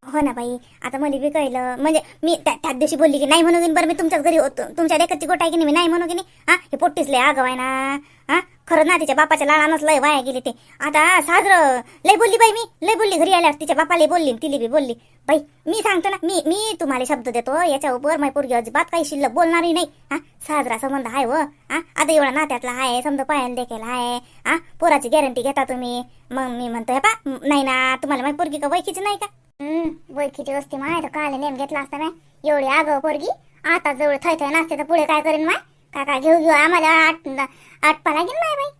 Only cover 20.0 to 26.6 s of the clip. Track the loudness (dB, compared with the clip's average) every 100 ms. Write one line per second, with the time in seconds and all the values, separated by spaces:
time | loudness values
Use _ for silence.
20 | _ -10 -10 _ -6 -4 -2 -4 -4 -6
21 | -4 -2 0 0 -2 _ _ -8 -6 -4
22 | 2 2 2 0 -2 -4 -6 -6 -2 -2
23 | -4 -4 -2 -2 -2 -6 -8 -10 -8 -6
24 | -4 -6 -10 -10 -4 -4 -4 -2 2 2
25 | 2 0 0 -2 -4 -2 -4 -4 -6 -8
26 | -10 -18 _ -8 -6 -6